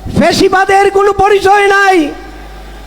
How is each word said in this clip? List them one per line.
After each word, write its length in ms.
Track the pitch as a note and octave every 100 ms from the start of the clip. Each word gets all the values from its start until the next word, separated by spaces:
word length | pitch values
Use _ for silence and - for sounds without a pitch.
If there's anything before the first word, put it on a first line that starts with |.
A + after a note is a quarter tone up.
| -
ফ্যাসিবাদের 720 | - D4+ - F#4+ F#4 G4 G4 G4+
কোনো 200 | G4 G4+
পরিচয় 520 | G4 G4 G4+ F#4+ G4+ G4+
নাই, 280 | G4 G4 F#4+ C#4+ - - - - - - -